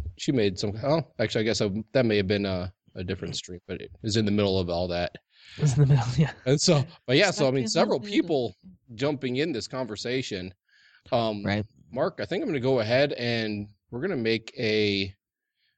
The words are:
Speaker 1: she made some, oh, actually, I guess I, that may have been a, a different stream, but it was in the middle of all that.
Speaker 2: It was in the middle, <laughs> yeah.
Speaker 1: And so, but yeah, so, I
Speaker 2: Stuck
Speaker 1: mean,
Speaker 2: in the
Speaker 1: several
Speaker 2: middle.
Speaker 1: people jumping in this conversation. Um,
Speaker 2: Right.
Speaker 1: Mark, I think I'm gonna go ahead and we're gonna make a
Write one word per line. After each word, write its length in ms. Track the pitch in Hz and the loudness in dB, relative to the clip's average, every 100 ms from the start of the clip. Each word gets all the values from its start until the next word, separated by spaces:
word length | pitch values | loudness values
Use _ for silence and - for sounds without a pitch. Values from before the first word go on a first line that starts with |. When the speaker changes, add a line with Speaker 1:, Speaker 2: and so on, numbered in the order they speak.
| - - | -8 -6
Speaker 1:
she 120 | - | -2
made 260 | 135 101 92 | 2 2 0
some, 140 | 107 104 | -4 -4
oh, 180 | 135 160 139 - | 0 0 -2 -4
actually, 220 | 113 120 | -2 0
I 40 | |
guess 160 | 110 104 | 0 2
I, 80 | 107 98 107 | 0 -2 -2
that 140 | 135 120 | 2 4
may 100 | 104 | 4
have 120 | 95 | 2
been 180 | 104 101 | 2 0
a, 260 | 92 90 - _ | -2 -4 -10 _
a 80 | - | -10
different 320 | 92 95 85 | -6 -6 -6
stream, 240 | - - 87 - | -8 -10 -16 -12
but 140 | 92 | -12
it 100 | - - | -12 -10
was 140 | 113 101 | -2 0
in 80 | |
the 60 | 107 | 2
middle 260 | 104 101 95 | 2 2 2
of 120 | 87 | 0
all 160 | 85 90 | -2 -2
that. 280 | 87 87 - _ _ - - | -2 -4 -8 _ _ -20 -2
Speaker 2:
It 40 | |
was 100 | 151 127 | 0 4
in 40 | |
the 140 | 139 | 4
middle, 120 | 139 120 | 4 2
<laughs> 60 | 123 | 0
yeah. 160 | 151 - 127 | 0 0 0
Speaker 1:
And 140 | 147 | 2
so, 240 | - 156 131 - - | 4 2 2 -8 0
but 80 | 131 | 4
yeah, 160 | 196 | 4
so, 120 | - | 4
I 40 | 139 | 2
Speaker 2:
Stuck 60 | |
Speaker 1:
mean, 40 | 131 | 2
Speaker 2:
in 60 | |
the 60 | 113 | 0
Speaker 1:
several 280 | 160 196 156 | 0 2 0
Speaker 2:
middle. 160 | 160 | 0
Speaker 1:
people 420 | 202 180 151 120 - 190 185 _ | -2 0 0 -2 -6 -20 -20 _
jumping 420 | 113 139 143 131 127 | -4 -4 -2 -4 -2
in 140 | 165 | -2
this 160 | 123 - | -4 -6
conversation. 880 | 127 123 104 120 131 127 98 90 - _ _ _ _ - | -8 -8 -6 -4 -4 -4 -6 -8 -12 _ _ _ _ -2
Um, 320 | 123 113 104 | 0 0 -2
Speaker 2:
Right. 220 | 101 104 104 _ _ | -2 -2 -2 _ _
Speaker 1:
Mark, 300 | 123 170 - | -4 -4 -4
I 20 | |
think 180 | 90 180 | -6 -4
I'm 60 | 302 | -2
gonna 120 | 147 | -2
go 180 | 123 131 | 2 2
ahead 320 | 107 123 143 | 2 2 2
and 520 | 135 120 117 110 104 104 _ _ | 0 -2 -2 -2 -4 -8 _ _
we're 100 | 120 | -8
gonna 160 | 175 156 | -6 -2
make 360 | 113 113 113 - | 0 -2 -4 -4
a 560 | 113 107 104 98 95 - _ _ _ _ _ | 0 2 2 0 -2 -8 _ _ _ _ _